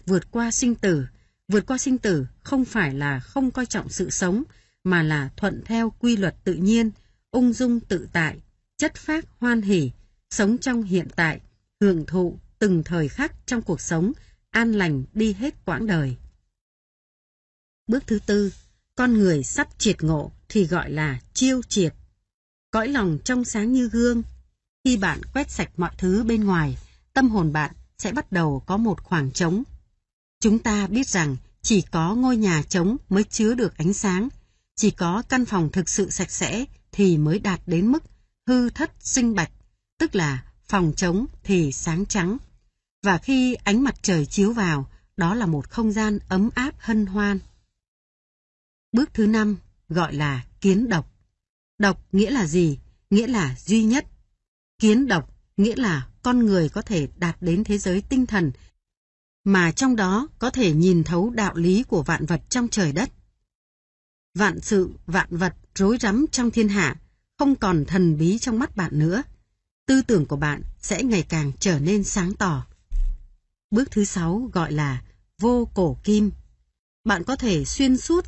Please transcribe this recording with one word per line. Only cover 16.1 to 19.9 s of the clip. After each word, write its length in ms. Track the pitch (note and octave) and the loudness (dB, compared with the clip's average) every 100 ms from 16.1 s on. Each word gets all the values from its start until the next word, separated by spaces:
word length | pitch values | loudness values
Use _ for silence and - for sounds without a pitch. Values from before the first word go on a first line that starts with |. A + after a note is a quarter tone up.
| B2 - _ _ _ _ _ _ _ _ _ _ _ _ _ _ _ - | -6 -12 _ _ _ _ _ _ _ _ _ _ _ _ _ _ _ -4
Bước 200 | A#3+ - | -4 -2
thứ 120 | G#3+ - | -4 0
tư, 260 | G3+ G3+ - - _ _ | 0 0 -4 -18 _ _
con 180 | - B3 | -2 2
người 300 | A3 F#3+ D#3 | 4 4 2
sắp 260 | B2+ - - - | -2 -4 -4 -2
triệt 240 | A3 | -2